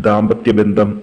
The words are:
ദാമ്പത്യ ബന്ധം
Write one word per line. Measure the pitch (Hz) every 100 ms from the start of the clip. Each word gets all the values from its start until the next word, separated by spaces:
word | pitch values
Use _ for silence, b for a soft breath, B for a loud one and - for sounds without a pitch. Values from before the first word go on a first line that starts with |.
| 107
ദാമ്പത്യ | 104 107 113 117 104
ബന്ധം | 104 101 104 104